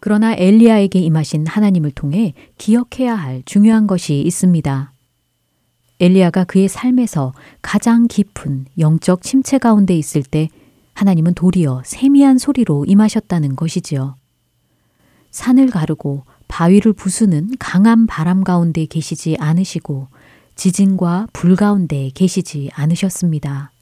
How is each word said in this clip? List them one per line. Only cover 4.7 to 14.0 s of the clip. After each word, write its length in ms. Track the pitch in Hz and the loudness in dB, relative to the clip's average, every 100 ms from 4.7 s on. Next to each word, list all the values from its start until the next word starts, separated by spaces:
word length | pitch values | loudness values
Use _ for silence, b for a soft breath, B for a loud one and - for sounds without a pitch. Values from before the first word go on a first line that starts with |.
| 135 139 _ _ _ _ _ _ _ _ _ _ _ | -4 -6 _ _ _ _ _ _ _ _ _ _ _
엘리야가 440 | 180 185 180 190 | 2 4 2 0
그의 240 | 180 190 196 | 0 0 0
삶에서 640 | - 254 254 233 - 135 - b b | -2 -2 0 0 -2 -4 -8 b b
가장 480 | - 208 - 233 233 | -4 -2 2 2 2
깊은 560 | - 196 - 147 135 135 - | 0 -4 -4 -8 -8 -8 -2
영적 420 | 156 160 - 180 | 0 2 0 -2
침체 380 | - 269 254 269 | 0 -2 0 0
가운데 360 | 233 214 190 | 2 2 2
있을 280 | 175 147 156 | 0 -2 -4
때 260 | 135 156 156 b b b b | -4 -4 -4 b b b b
하나님은 400 | - 196 175 160 | -2 0 2 2
도리어 480 | 175 180 180 156 127 | 0 0 2 0 -2
세미한 540 | 127 - 269 277 277 262 | -8 -2 2 6 6 4
소리로 480 | 262 262 226 143 143 | 2 -2 0 0 2
임하셨다는 680 | 196 214 226 - 175 147 131 | 4 4 0 -4 -2 -2 -4
것이지요. 600 | 165 180 - 143 | -4 -6 -6 -6